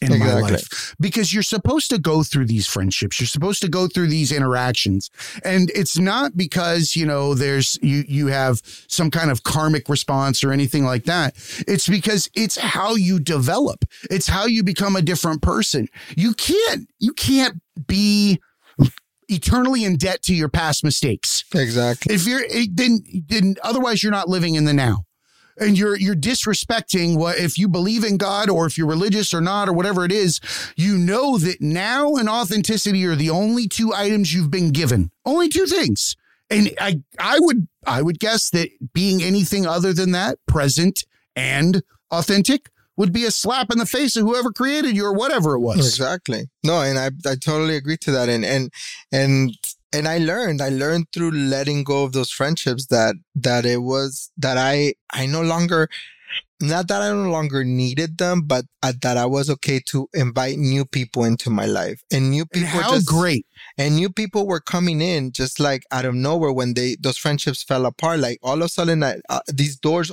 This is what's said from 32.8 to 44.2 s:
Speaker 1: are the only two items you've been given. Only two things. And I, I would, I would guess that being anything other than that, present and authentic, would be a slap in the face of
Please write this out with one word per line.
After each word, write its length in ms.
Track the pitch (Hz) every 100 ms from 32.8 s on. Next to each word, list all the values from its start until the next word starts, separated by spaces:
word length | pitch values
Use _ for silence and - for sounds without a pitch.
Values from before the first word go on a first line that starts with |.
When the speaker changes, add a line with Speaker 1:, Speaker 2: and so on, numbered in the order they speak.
| 208 190 180
Speaker 1:
are 80 |
the 160 | 156 160
only 380 | 170 214 240 214
two 260 | - 220
items 400 | 196 202 214 170
you've 160 | 175 151
been 200 | 185 170
given. 420 | 139 147 117 85 _
Only 240 | - 320 339
two 180 | 330 349
things. 500 | 359 247 - - - _ _ -
And 240 | 214 208 -
I, 220 | 196 156 - -
I 180 | 190 294
would, 300 | 330 247 165 _ -
I 160 | 123
would 160 | 160 170
guess 320 | 214 226 -
that 180 | 175 170 - 131
being 300 | 170 196 190
anything 420 | 175 202 180 202
other 280 | 175 170 190
than 180 | 175 185
that, 280 | 180 214 - -
present 560 | 160 143 151 180 - - _ _ 127
and 480 | 131 135 165 185 - _ -
authentic, 600 | 170 165 202 - 285 - _ _ -
would 160 | 196
be 120 | 226
a 60 | 233
slap 400 | - 196 262 240
in 80 | 233
the 80 | 226
face 300 | 262 285
of 80 | 226